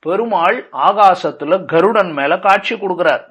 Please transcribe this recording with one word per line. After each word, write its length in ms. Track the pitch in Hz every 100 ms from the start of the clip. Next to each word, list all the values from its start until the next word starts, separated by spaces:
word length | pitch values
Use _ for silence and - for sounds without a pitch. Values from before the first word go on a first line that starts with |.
பெருமாள் 680 | 156 190 233 196 170 240 -
ஆகாசத்துல 920 | 131 151 202 202 180 160 143 147 185
கருடன் 480 | 156 165 185 220 185
மேல 260 | 151 139 180
காட்சி 360 | 196 202 202
கொடுக்கிறார். 540 | 226 196 175 170 127 -